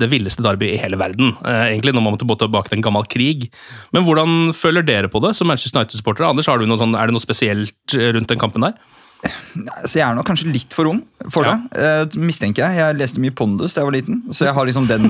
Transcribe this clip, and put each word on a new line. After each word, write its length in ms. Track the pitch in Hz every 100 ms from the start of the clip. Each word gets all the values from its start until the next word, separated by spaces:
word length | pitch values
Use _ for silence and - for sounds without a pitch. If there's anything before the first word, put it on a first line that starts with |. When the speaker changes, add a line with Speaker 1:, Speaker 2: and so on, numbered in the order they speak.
Speaker 1:
det 60 | 120
villeste 320 | 135 98 -
derby 300 | 113 98 107
i 60 | 95
hele 160 | 92 95
verden, 380 | 185 101 131 - 127
eh, 220 | 117 117 107
egentlig, 180 | 131
når 80 | 127
man 140 | 110 104
måtte 100 | 120
gå 80 | 110
tilbake 300 | 110 107 104
til 80 | 107
en 80 | 107
gammel 180 | 104 98
krig. 460 | 127 135 151 120 - - - -
Men 140 | 175 175
hvordan 420 | 156 160 165 165 160
føler 240 | 165 170
dere 240 | 156 104 95
på 80 | 110
det 140 | 175 214
som 80 | 170
Manchester 260 | 139 - 135
United-supportere? 480 | 107 110 110 104 160
Anders, 160 | 139 151
har 80 | 123
du 80 | 110
noe 160 | 113
sånn, 160 | 113 110
er 80 | 113
det 20 |
noe 80 | 117
spesielt, 560 | - - 110 104 104 - -
eh, 160 | 131 120 113
rundt 160 | 110
den 80 | 117
kampen 240 | 110 110 151
der? 80 | 226 _ - - - - - - -
Speaker 2:
Nei, 280 | 113 - -
så 140 | 160
jeg 20 |
er 120 | 135 120
nok 80 | -
kanskje 220 | 165 160
litt 220 | 135 - -
for 80 | 160
ung 80 | 208 - - -
for 140 | 160 117
Speaker 1:
Ja. 80 | 226
Speaker 2:
det, 240 | 247 -
eh, 380 | 151 156 156 151
mistenker 400 | 165 - 101 104 165
jeg. 100 | 175
Jeg 220 | 156 147
leste 240 | 131 -
mye 80 | 131
pondus 400 | 127 110 101 180
da 60 | -
jeg 80 | 143
var 60 | 135
liten, 220 | 131 240 247 -
så 80 | 143
jeg 40 | 139
har 80 | 131
liksom 200 | 127 123
den 160 | 110